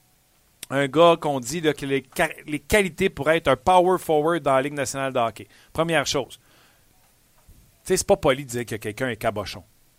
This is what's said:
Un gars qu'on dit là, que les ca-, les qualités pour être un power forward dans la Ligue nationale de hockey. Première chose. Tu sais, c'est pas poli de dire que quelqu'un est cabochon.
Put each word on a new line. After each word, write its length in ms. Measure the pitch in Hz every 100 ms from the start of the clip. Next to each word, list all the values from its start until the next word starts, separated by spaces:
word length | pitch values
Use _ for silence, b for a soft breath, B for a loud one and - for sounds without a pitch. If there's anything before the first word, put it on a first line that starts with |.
| _ _ _ _ _ _ -
Un 200 | 135 139
gars 280 | 139 170 165
qu'on 180 | 165 139
dit 220 | 117 165
là, 120 | 151
que 140 | 143 139
les 180 | 139 131 -
ca-, 120 | 160 - 147
les 100 | 147
qualités 500 | - 214 190 - 190
pour 220 | - 143
être 160 | 165 156
un 80 |
power 440 | 131 - 185 180 180
forward 420 | - 151 151 170
dans 140 | 143 135
la 60 |
Ligue 100 | 139
nationale 400 | 147 131 139 135
de 80 | 127
hockey. 260 | 117 - 104 b b
Première 340 | - 165 160 127
chose. 340 | 147 113 - b b b b b _ _ _ _ _ _ - _ _
Tu 60 | -
sais, 40 | 185
c'est 80 | -
pas 80 | 196
poli 280 | 156 135
de 60 | 143
dire 160 | 117 120
que 80 |
quelqu'un 360 | 107 110 107 131
est 60 | 110
cabochon. 460 | 113 104 98 104 - _ _